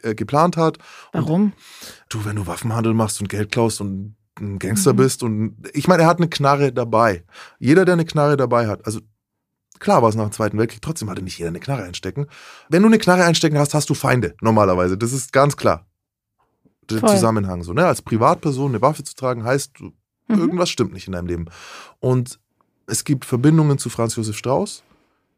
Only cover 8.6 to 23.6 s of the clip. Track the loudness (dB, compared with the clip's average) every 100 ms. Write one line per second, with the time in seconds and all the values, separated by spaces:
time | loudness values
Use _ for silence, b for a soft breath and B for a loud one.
8.6 | 0 -4 -8 -12 -14 _ _ _ _ _
9.6 | _ -8 2 4 4 2 -4 -2 -2 0
10.6 | -4 -4 -10 -8 -8 -10 -10 -8 -8 -8
11.6 | -8 -8 -8 -10 -10 -8 -10 B B B
12.6 | B 4 6 6 6 4 6 4 2 2
13.6 | 2 0 -2 -2 2 2 0 -2 2 4
14.6 | 4 4 2 0 -4 -4 -2 2 2 2
15.6 | 0 -2 _ _ _ _ _ _ _ _
16.6 | _ _ -8 0 2 4 4 0 -2 -6
17.6 | -6 0 0 0 -2 2 2 2 -2 -2
18.6 | -2 0 0 0 -10 -8 -6 -4 -2 -4
19.6 | -4 -16 -20 _ _ _ -2 0 0 0
20.6 | -2 -2 -4 -4 -10 -8 -6 -8 -8 B
21.6 | B B B B -2 0 -2 -10 _ _
22.6 | _ _ -10 -6 -4 -4 -2 0 4 4